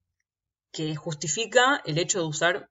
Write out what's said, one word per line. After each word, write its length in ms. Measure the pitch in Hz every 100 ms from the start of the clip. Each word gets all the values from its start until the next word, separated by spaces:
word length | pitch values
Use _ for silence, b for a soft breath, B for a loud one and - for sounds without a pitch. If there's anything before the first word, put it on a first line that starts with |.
| _ _ _ _ _ _ _
que 240 | - 156 156
justifica 840 | 170 147 160 220 226 247 254 285 -
el 120 | 156
hecho 220 | 175 196
de 60 | 160
usar, 440 | 147 170 185 -